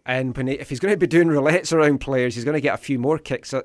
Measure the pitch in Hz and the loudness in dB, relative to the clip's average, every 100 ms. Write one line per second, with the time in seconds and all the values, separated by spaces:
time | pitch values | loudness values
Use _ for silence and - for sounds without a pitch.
0 | - 131 131 127 131 135 135 131 196 202 | -6 -4 -4 -4 -4 -4 -6 -4 -2 0
1 | 180 160 170 147 143 175 - 160 151 139 | 2 4 4 4 4 2 2 2 4 2
2 | - 135 123 117 120 151 139 98 - 135 | 0 0 0 -2 -2 0 0 -2 -4 -2
3 | 123 156 - 131 - 135 | 0 -2 -4 -8 -6 -8